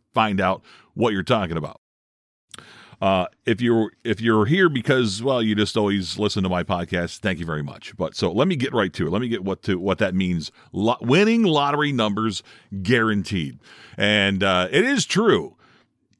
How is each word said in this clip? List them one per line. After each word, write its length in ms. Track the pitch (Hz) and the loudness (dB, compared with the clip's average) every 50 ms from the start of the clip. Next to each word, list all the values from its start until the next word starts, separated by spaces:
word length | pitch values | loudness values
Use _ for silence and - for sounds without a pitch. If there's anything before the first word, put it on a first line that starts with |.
| _ _ _ | _ _ _
find 260 | 117 110 107 101 95 | 0 0 0 0 0
out 240 | 95 92 92 - - - - - _ _ _ | 0 0 0 -2 -6 -14 -20 -20 _ _ _
what 180 | - 113 120 | -2 0 0
you're 120 | 107 95 90 | 0 -2 0
talking 340 | - 123 113 98 82 82 82 | 0 0 0 0 -2 -4 -6
about. 240 | 73 69 - - _ _ _ _ _ _ _ _ _ _ _ _ _ _ - - - - - - - - - - | -6 -8 -12 -16 _ _ _ _ _ _ _ _ _ _ _ _ _ _ -20 -20 -20 -20 -20 -20 -20 -20 -10 -4
Uh, 240 | - 98 95 92 90 - - _ _ - | 0 0 2 2 0 -2 -8 _ _ -2
if 120 | 117 95 | -2 0
you're, 320 | 120 117 117 113 110 101 - _ _ | 2 2 2 2 2 0 -6 _ _
if 180 | 117 107 95 | -4 -4 0
you're 240 | 113 117 110 107 107 | 2 2 4 4 4
here 240 | 104 151 196 190 170 | 4 4 4 2 2
because, 540 | 147 131 110 - 139 131 127 110 95 101 117 | 2 0 0 2 2 2 2 0 -2 -4 -2
well, 180 | 135 135 123 | -2 -2 0
you 140 | 117 107 107 | 0 0 0
just 200 | 101 107 101 - | 0 0 0 0
always 440 | 110 104 101 101 101 92 82 - - | 0 0 2 0 0 -2 -4 -4 -2
listen 240 | 104 104 - 107 95 | -2 -2 0 -2 -2
to 60 | 92 | -2
my 140 | 90 90 85 | -2 -2 -2
podcast, 560 | - 98 87 87 82 - 90 87 85 - - | -2 -4 -4 -4 -4 -4 -4 -4 -4 -8 -6
thank 200 | - 98 92 78 | -4 -4 -4 -4
you 60 | 85 | -6
very 180 | 82 80 76 73 | -6 -6 -6 -6
much. 340 | 69 67 - - - - - | -8 -10 -14 -18 -18 -8 -6
But 180 | 90 80 - | -6 -6 -4
so 160 | - - 90 | -4 -4 -2
let 160 | 85 104 143 185 | 0 0 0 0
me 80 | 185 | 0
get 160 | 139 120 131 | -2 -2 -2
right 220 | - 120 101 92 - | 0 0 0 0 -2
to 140 | - 92 76 | -4 -4 -2
it. 20 | |
Let 120 | 85 107 | -2 -2
me 80 | 127 120 | -2 -2
get 140 | 113 104 92 | -4 -4 -4
what 200 | 95 95 - - | -6 -6 -4 -2
to, 160 | - 98 90 | -4 -2 -2
what 180 | 87 98 92 - | 0 -2 0 0
that 160 | 110 95 92 | 0 0 0
means. 380 | 92 95 90 90 82 76 - - _ - _ | 0 0 0 0 -2 -4 -8 -12 _ -20 _
Lo-, 260 | - - 101 107 - - | -6 -2 0 0 0 0
winning 400 | - 117 131 170 202 220 226 233 | 0 2 4 4 4 4 4 2
lottery 500 | 226 190 156 147 143 143 143 147 151 147 | 2 2 2 2 2 0 0 0 0 0
numbers 520 | 143 123 110 107 101 104 110 110 98 - - - - - _ _ - 98 95 | 0 0 0 0 0 0 -2 -2 -4 -6 -10 -16 -20 -20 _ _ -10 -6 0
guaranteed. 760 | 87 127 120 113 110 107 104 90 - 107 92 80 69 64 - _ - - - - - - - | 2 2 4 4 2 2 0 -2 -2 -4 -4 -4 -4 -8 -14 _ -20 -20 -20 -20 -18 -6 -2
And, 460 | 101 101 104 104 98 98 98 95 98 | 0 2 4 4 4 2 2 2 2
uh, 240 | 98 92 90 90 - | 2 4 2 2 2
it 140 | - 151 214 | 2 2 2
is 220 | 254 285 254 156 - | 2 2 0 -2 0
true, 500 | - 180 226 226 151 95 73 - - _ _ _ _ _ _ _ _ _ _ _ _ _ | 0 2 4 4 4 2 0 -4 -12 _ _ _ _ _ _ _ _ _ _ _ _ _